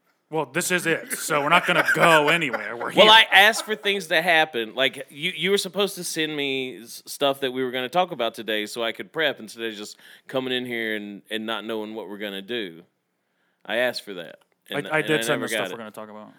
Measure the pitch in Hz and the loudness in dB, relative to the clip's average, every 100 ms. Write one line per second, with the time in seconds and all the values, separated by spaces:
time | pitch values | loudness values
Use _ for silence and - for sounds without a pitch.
0 | _ _ _ 156 139 151 175 180 165 139 | _ _ _ -6 -4 -4 -2 -2 0 -2
1 | - 123 - 151 143 175 180 156 - 160 | -2 -8 -2 0 4 4 4 2 2 4
2 | 170 156 147 170 147 110 104 117 117 - | 8 8 6 2 0 -4 -6 -6 -2 6
3 | 214 220 208 190 208 226 - 214 202 196 | 10 10 8 8 6 4 -4 -4 -2 -2
4 | 160 165 175 160 156 120 110 120 135 131 | 0 0 4 4 4 0 -6 0 0 0
5 | - 143 175 160 180 196 190 180 196 185 | -14 -6 -6 -2 0 0 0 -2 -2 -2
6 | 175 165 156 151 139 135 131 95 117 - | -8 -4 -2 -2 -2 -4 -6 -10 -16 -18
7 | - - 143 139 131 127 127 127 127 175 | -14 -2 0 0 -4 -2 -4 -4 -2 -2
8 | 180 147 113 117 110 107 104 120 113 113 | -2 -2 -4 -4 -4 -4 -4 -6 -6 -6
9 | 101 160 147 120 107 117 113 104 104 - | -10 -2 -2 -2 -12 -10 -10 -8 -14 -16
10 | - - _ 131 127 127 123 117 110 107 | -20 -20 _ -6 -2 -4 -4 -6 -4 -4
11 | 104 98 - 110 110 110 107 110 107 110 | -8 -14 -10 -8 -6 -6 -6 -8 -6 -10
12 | 98 101 104 98 98 120 95 82 87 _ | -12 -10 -8 -8 -8 -8 -8 -12 -20 _
13 | _ _ _ _ _ _ - 113 123 113 | _ _ _ _ _ _ -6 -2 -2 -4
14 | - 92 80 - _ _ - 143 185 156 | -12 -14 -14 -18 _ _ -10 -8 -2 -2
15 | 151 151 - 135 123 110 101 113 107 110 | 0 -2 0 -2 -2 -4 -4 -8 -14 -16
16 | 107 107 107 | -16 -18 -20